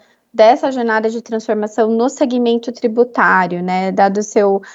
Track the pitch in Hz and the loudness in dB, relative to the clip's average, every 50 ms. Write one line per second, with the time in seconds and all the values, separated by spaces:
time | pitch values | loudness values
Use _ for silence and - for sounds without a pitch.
0 | _ _ _ _ _ _ - 226 220 214 254 294 - 285 262 262 240 233 220 220 | _ _ _ _ _ _ 0 4 4 4 4 4 0 -4 -4 -2 -2 -2 -2 0
1 | 220 220 220 240 226 - 233 220 226 - 226 214 208 214 214 - 226 220 226 226 | -2 -2 -4 -6 -10 -8 -8 -8 -4 -4 -4 -4 -4 -6 -2 -2 0 0 0 0
2 | 233 262 269 - 311 254 247 247 240 233 233 240 233 - 240 - - 240 220 240 | 0 -2 0 -2 -2 -2 0 -2 0 0 0 -2 -4 -6 -10 -6 -6 -4 0 0
3 | 240 247 240 - 208 180 185 185 185 180 175 175 175 180 180 185 185 190 190 196 | 0 0 0 0 2 2 4 2 2 0 -4 -6 -4 -4 -4 -2 -2 -2 0 2
4 | 202 196 196 202 214 - - 220 208 202 196 196 196 - - | 2 2 2 -2 -4 -2 0 0 2 2 2 0 -4 -8 -20